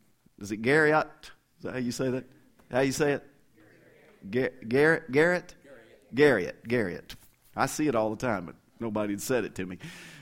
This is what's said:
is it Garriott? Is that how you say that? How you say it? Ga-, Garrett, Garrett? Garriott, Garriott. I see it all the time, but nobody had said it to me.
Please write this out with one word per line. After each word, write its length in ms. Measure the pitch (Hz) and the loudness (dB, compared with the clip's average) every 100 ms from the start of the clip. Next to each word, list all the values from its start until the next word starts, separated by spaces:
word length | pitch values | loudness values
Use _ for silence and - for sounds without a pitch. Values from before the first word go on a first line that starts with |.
| _ _ _ - | _ _ _ -16
is 120 | 98 | -8
it 100 | 107 | -2
Garriott? 440 | 117 151 151 156 - - | 2 4 4 2 0 -10
Is 400 | - - _ _ | -20 -20 _ _
that 80 | 95 | -8
how 60 | 123 | -6
you 120 | 120 | -6
say 200 | 113 135 | -4 -4
that? 140 | 127 - - _ _ _ | -4 -8 -20 _ _ _
How 100 | 123 | 0
you 120 | 135 | 0
say 220 | 127 147 | 2 0
it? 100 | 139 - _ _ _ - - - - - _ 95 | 0 -6 _ _ _ -20 -20 -20 -20 -20 _ -4
Ga-, 200 | 120 131 - 113 | -2 -2 -4 -2
Garrett, 420 | 127 156 165 - | 4 4 2 0
Garrett? 460 | 131 170 180 - - - - - - _ | 2 4 2 -6 -20 -20 -20 -20 -20 _
Garriott, 480 | 117 147 113 78 - 113 | 4 6 6 0 -8 -2
Garriott. 480 | 123 95 78 - - - _ _ 101 | -2 0 -6 -12 -20 -20 _ _ -2
I 100 | 131 | -2
see 220 | - 151 | 0 0
it 80 | 117 | 2
all 140 | 110 | 0
the 60 | 107 | -2
time, 300 | 131 101 85 | -2 -2 -6
but 80 | - _ _ | -16 _ _
nobody 360 | 113 107 104 | -6 -4 -4
had 60 | 101 | -4
said 240 | - 127 | -2 -2
it 120 | 95 - | -2 -6
to 100 | 92 | -10
me. 120 | 87 165 - - - | -10 -14 -16 -20 -20